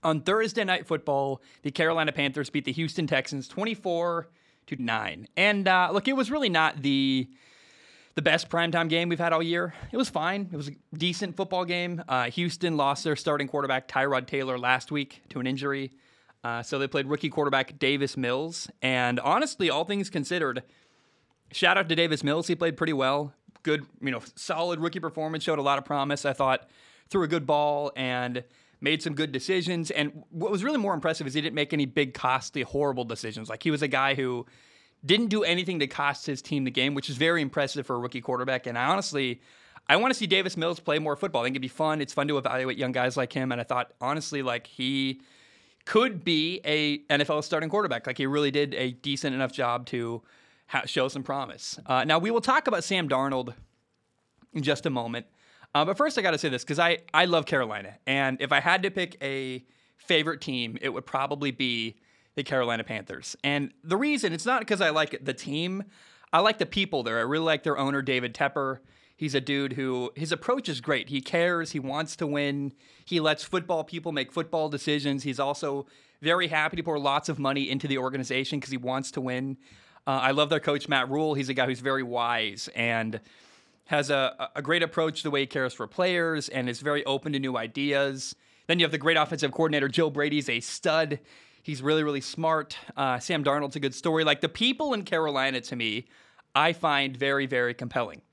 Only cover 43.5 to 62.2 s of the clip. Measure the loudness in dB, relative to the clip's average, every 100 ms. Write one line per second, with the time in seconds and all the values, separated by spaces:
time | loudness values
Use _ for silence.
43.5 | -2 0 -2 -2 _ -4 -4 -4 -4 -2
44.5 | -4 -6 -4 -2 0 -2 -4 -12 -20 -20
45.5 | _ _ _ 2 4 4 0 0 0 0
46.5 | -2 -2 0 2 -2 0 2 2 0 0
47.5 | -2 0 0 0 -2 -4 -4 0 2 2
48.5 | 2 0 -2 -4 -4 -6 -4 -2 -2 -2
49.5 | 0 0 0 -2 -4 -4 -6 _ _ _
50.5 | _ _ -2 0 0 0 -2 -4 -4 -4
51.5 | -10 -12 -12 0 2 4 4 4 0 4
52.5 | 2 2 0 0 0 2 2 2 0 -4
53.5 | -10 -20 _ _ _ _ _ _ _ -10
54.5 | -4 0 0 0 -2 -4 -6 -10 _ _
55.5 | _ -4 0 0 2 2 2 2 2 0
56.5 | -2 -4 2 2 2 2 4 4 4 2
57.5 | 0 0 -4 -8 -10 -2 2 2 0 2
58.5 | 2 4 2 2 -2 -6 -6 -6 -6 -6
59.5 | -10 -12 _ _ _ 2 2 2 -4 -4
60.5 | -4 -4 -4 -4 -6 -4 -2 -2 -2 -2
61.5 | -2 -2 0 -4 -8 _ _